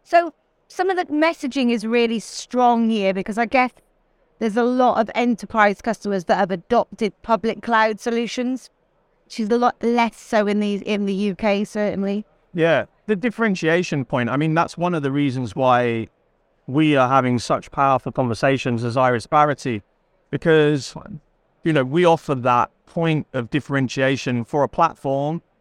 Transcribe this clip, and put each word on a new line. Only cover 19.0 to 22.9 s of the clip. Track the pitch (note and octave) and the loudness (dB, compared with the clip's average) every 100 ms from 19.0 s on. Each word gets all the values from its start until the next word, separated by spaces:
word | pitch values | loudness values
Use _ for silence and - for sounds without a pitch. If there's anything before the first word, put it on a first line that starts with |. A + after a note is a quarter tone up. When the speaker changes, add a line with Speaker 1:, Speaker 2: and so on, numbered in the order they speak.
| B2+ B2 - | 2 0 0
Speaker 2:
Parity, | D3+ D3+ C3+ C3+ G#2+ - _ _ _ _ | 2 2 0 -4 -6 -8 _ _ _ _
because, | D3 E3+ D#3 D3 D3 - - - - - _ _ _ | -4 2 4 4 0 -4 -14 -16 -18 -20 _ _ _
you | E3+ | 0
know, | D3+ | 0
we | B2+ D#3+ | 0 2
offer | F3 E3 - | 4 4 0
that | C3 B2 A#2+ - _ | -2 2 2 0 _
point | _ | _